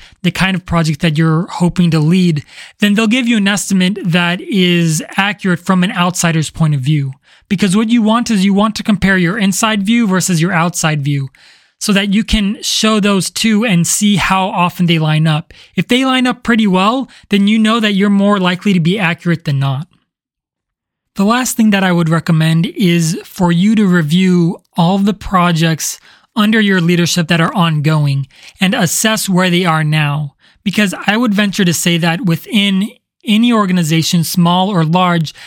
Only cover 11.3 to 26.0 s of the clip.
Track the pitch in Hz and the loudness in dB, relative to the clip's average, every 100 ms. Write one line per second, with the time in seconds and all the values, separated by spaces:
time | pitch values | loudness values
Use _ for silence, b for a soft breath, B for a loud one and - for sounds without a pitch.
11.3 | b b b b b - 196 202 196 214 | b b b b b -2 0 2 0 0
12.3 | 226 196 226 - - 220 220 202 196 170 | -2 -2 -4 -6 -2 0 0 2 0 -2
13.3 | - 226 208 240 175 165 - 208 202 - | -4 0 0 2 0 0 0 0 0 0
14.3 | 190 190 214 175 - 175 165 156 156 160 | -2 -2 -2 -2 0 0 2 2 0 0
15.3 | 151 - B B - 175 247 262 254 254 | -2 -4 B B -6 -2 0 0 0 -2
16.3 | 247 - 233 214 185 190 254 247 B B | -4 -2 0 2 2 0 -2 -6 B B
17.3 | 202 202 220 214 233 220 196 202 202 202 | 0 2 2 2 2 0 0 2 2 2
18.3 | 208 180 180 208 185 160 202 170 170 175 | 2 0 -2 0 0 2 0 -2 -2 -2
19.3 | 165 - 139 139 135 170 _ _ _ _ | -4 -2 -2 -2 -4 -8 _ _ _ _
20.3 | _ _ _ _ _ _ _ _ - 196 | _ _ _ _ _ _ _ _ -2 0
21.3 | 240 254 - 220 202 190 175 165 165 - | 0 -2 0 2 2 2 2 2 0 0
22.3 | 160 160 160 190 349 190 170 160 202 - | 0 2 0 -2 0 0 2 0 -4 -10
23.3 | - 175 170 196 220 202 180 151 170 185 | -4 0 2 2 2 2 2 2 2 2
24.3 | 180 170 - _ - 170 196 202 208 - | 2 0 -2 _ -2 0 2 0 -2 -2
25.3 | 190 175 165 165 160 - - | 0 2 2 0 -2 -6 -10